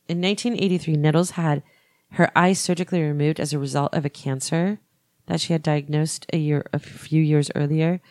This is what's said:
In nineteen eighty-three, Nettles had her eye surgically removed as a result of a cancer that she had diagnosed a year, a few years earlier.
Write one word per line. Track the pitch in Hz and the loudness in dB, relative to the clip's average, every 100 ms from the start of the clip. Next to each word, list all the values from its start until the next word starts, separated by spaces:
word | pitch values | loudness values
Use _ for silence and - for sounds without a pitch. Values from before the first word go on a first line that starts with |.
| - | -6
In | 170 | -2
nineteen | 185 202 240 226 | 0 0 -2 0
eighty-three, | 190 180 - 151 | 0 0 0 2
Nettles | 151 156 180 | 4 4 2
had | - 160 143 - _ _ _ _ | 0 0 -2 -4 _ _ _ _
her | - 170 - | 0 2 4
eye | 180 | 4
surgically | 190 - 175 180 175 | 2 0 -2 -2 -2
removed | 151 147 147 156 | 0 0 0 0
as | 151 | -2
a | 147 | -4
result | 139 143 143 | -2 -2 0
of | - 143 | -2 -4
a | |
cancer | - 139 131 - 165 185 208 _ _ _ _ - | -4 -6 -4 -2 0 0 -4 _ _ _ _ -6
that | 165 | -4
she | - | 0
had | 160 | 0
diagnosed | 156 147 143 151 160 - - | 0 0 0 0 -2 -4 -4
a | 165 | -2
year, | 151 147 - | 0 0 -2
a | 147 | -6
few | - - - 160 | -6 -16 -2 2
years | 151 151 139 | 4 2 2
earlier. | - 143 156 160 180 - | -2 0 0 0 -2 -8